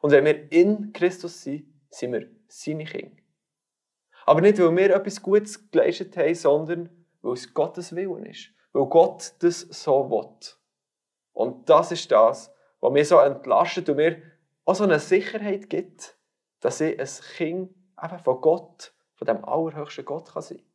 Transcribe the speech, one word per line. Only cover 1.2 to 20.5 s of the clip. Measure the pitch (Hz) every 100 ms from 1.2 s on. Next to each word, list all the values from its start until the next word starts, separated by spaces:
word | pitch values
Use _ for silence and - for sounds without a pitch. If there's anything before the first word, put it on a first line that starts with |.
| 175 -
sind, | - 147 147 _ _
sind | - 123
wir | 117 - _ _
seine | - - 156
Kinder. | 156 - - _ _ _ _ _ _ _ _ _ _ _ -
Aber | 151
nicht, | 196 208
weil | 170 170
wir | 196 190
etwas | 196 -
Gutes | - 208 208 - _
geleistet | - - 175 185 185
haben, | 151 170
sondern | 147 151 160 170 170 _ _ _
weil | 113
es | 123 -
Gottes | - 151 175 170 170
Willen | 190 - -
ist. | - - _ _
Weil | 135 131
Gott | 165 185 - - _
das | 175 170
so | - - - 135 139
will. | 110 - _ - _ _ _ _ _ _ _ _
Und | - 117 127 -
das | 156 170
ist | 165 -
das, | 110 113 - - _ _ _
was | 120
mich | 139 147
so | 165
entlastet | 139 139 131 110 170 - 175
und | 143
mir | 160 160 - _ _ _ -
auch | 185
so |
eine | 202 151
Sicherheit | - 185 196 214 208 202 -
gibt, | - 180 _ - _ _ _ _ _
dass | 120 127
ich | 156 -
ein | 139 - - -
Kind | 160 180 185 _ _ -
eben | 165 175
von | - 127
Gott, | 156 170 - _ - _ _ _
von | -
dem | 110 -
allerhöchsten | 147 165 151 147 - 139
Gott | 147 165
kann | -
sein. | -